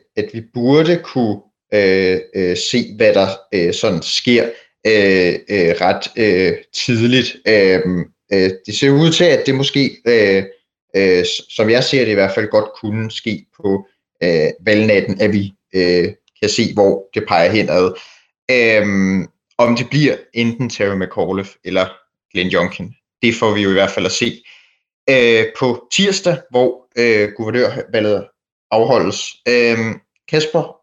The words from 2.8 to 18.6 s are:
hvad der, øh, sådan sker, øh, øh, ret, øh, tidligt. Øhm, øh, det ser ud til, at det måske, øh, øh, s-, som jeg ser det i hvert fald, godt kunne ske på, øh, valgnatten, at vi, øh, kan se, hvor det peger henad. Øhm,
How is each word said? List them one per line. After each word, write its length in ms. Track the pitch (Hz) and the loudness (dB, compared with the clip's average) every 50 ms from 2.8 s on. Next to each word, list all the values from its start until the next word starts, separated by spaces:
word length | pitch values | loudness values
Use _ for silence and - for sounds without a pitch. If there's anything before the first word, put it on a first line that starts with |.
| - - 104 | -2 -4 -2
hvad 180 | 107 113 107 101 | 0 2 2 4
der, 140 | 98 95 92 - - - _ 104 | 2 2 0 -2 -8 -10 _ -2
øh, 200 | 95 85 87 - | -2 0 -2 -2
sådan 280 | - - 107 90 80 | -2 -2 -2 -2 -4
sker, 420 | - - - - - 123 120 117 - 117 - - - _ _ _ - | -4 -6 -6 -4 0 2 2 2 2 0 -4 -12 -18 _ _ _ 0
øh, 480 | 110 110 104 101 98 95 92 90 87 78 - - - | 2 2 4 4 4 4 2 2 0 0 -4 -4 -4
øh, 260 | 101 98 85 85 87 - | -2 0 2 2 0 0
ret, 280 | 90 92 98 - - - - | 0 0 0 -2 -6 -8 -4
øh, 360 | 120 110 104 90 92 92 85 85 - - _ - | 0 0 2 2 2 2 0 -2 -4 -8 _ -10
tidligt. 600 | - - - 120 110 117 120 127 127 117 - - - - - | -6 -4 -2 0 0 2 2 2 0 0 -2 -6 -6 -2 2
Øhm, 520 | 110 104 98 95 92 90 92 90 92 87 80 - _ _ _ - | 2 4 4 4 2 2 0 -2 -4 -4 -6 -8 _ _ _ -2
øh, 180 | 101 95 92 95 92 - - | 0 0 2 0 -2 -4 -10
det 80 | 107 104 - | -10 -4 0
ser 120 | 143 139 | 2 2
ud 200 | 139 147 165 165 | 4 4 4 2
til, 140 | 160 - 175 | 2 2 2
at 220 | 170 139 - - | 4 2 2 0
det 80 | 139 135 | 0 -2
måske, 420 | 135 139 - - 139 135 120 - - - | -2 -2 -2 -2 -2 -2 -2 -4 -4 -2
øh, 360 | 117 120 110 104 98 95 98 98 - - _ _ _ _ _ _ _ - | 2 2 4 4 4 2 0 0 -4 -10 _ _ _ _ _ _ _ -2
øh, 280 | 98 98 92 90 90 87 | 0 2 2 2 2 0
s-, 300 | - - - - - - | -2 -6 -8 -12 -8 -4
som 160 | - 107 110 | -2 0 2
jeg 140 | 117 127 127 | 2 0 0
ser 200 | - 143 131 120 | 0 0 0 0
det 60 | 110 | 0
i 40 | 104 | 0
hvert 200 | 98 95 98 - | 0 0 0 0
fald, 140 | 113 107 104 | -2 -2 0
godt 200 | 107 107 - - - - | 0 0 0 -2 -6 -10
kunne 300 | - 104 107 113 110 110 | -8 -6 -6 -6 -6 -8
ske 360 | - - - 113 101 - - _ _ _ | -10 -10 -8 -8 -8 -8 -10 _ _ _
på, 240 | - 98 98 98 98 _ _ _ _ _ _ - | -4 -2 -2 -4 -4 _ _ _ _ _ _ -4
øh, 260 | 85 87 85 80 76 - - - - | 0 0 2 2 0 0 -2 -4 -2
valgnatten, 540 | 110 107 104 110 107 101 95 95 - 92 95 | 0 2 2 4 4 4 2 2 0 -2 0
at 120 | 107 104 | 0 0
vi, 200 | 107 101 101 98 - _ _ _ - | 0 0 -2 -4 -8 _ _ _ -2
øh, 340 | 92 90 87 90 87 85 - - _ _ _ _ - | 0 2 2 2 2 0 0 -4 _ _ _ _ -4
kan 80 | 107 98 | -4 -2
se, 240 | - - 113 - - | 0 -2 -2 0 2
hvor 340 | 104 98 95 - - - - - | 2 2 2 2 0 -4 -8 -8
det 100 | 110 - - | -8 -4 0
peger 220 | 90 82 85 95 | 2 2 2 2
henad. 420 | 110 107 - - 80 107 110 - - - - - - _ _ _ _ _ _ - | 2 0 0 0 0 0 0 0 -2 -8 -16 -20 -20 _ _ _ _ _ _ -2
Øhm, 800 | 127 123 | 0 2